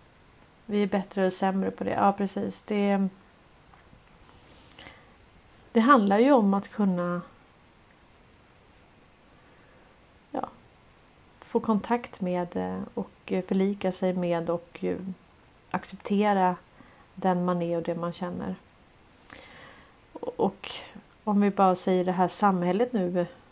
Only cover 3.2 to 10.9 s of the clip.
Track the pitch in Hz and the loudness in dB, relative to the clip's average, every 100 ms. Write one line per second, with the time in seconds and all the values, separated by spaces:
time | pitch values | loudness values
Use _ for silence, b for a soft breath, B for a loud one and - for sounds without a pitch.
3.2 | - - - - - - - - - - | -20 -20 -20 -20 -20 -20 -20 -20 -20 -20
4.2 | - - - B B B B B B B | -20 -20 -20 B B B B B B B
5.2 | - - - - - 233 226 277 202 202 | -20 -20 -20 -20 -4 2 6 6 6 4
6.2 | 254 269 202 196 202 - 202 180 175 175 | 6 6 4 0 -2 -2 0 0 -2 -6
7.2 | 175 - - - - _ _ _ _ _ | -8 -18 -20 -20 -20 _ _ _ _ _
8.2 | - - _ _ _ - - - _ _ | -20 -20 _ _ _ -20 -20 -20 _ _
9.2 | - b b b b b b b b - | -20 b b b b b b b b -20
10.2 | _ 294 - - - - - | _ -8 -8 -12 -20 -20 -20